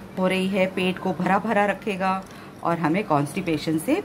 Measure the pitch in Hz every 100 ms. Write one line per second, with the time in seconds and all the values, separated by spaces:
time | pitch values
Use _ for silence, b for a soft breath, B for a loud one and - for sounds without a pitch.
0 | B 190 185 185 190 196 185 190 185 180
1 | 190 175 180 190 220 202 202 190 226 185
2 | 190 190 - B B - 165 165 151 160
3 | 151 147 143 196 180 147 165 160 247 359